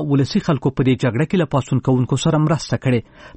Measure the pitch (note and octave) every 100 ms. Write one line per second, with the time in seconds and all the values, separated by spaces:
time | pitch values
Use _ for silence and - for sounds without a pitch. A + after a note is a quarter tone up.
0 | D3+ C#3 C3 G#3+ - C#3+ C#3+ - C3 B2+
1 | C3 A2 D#3 F#3+ D#3 C#3 - C3 - B2+
2 | B2 C3+ E3+ D#3 D3+ D#3 - A#2+ C3+ A#2+
3 | - - -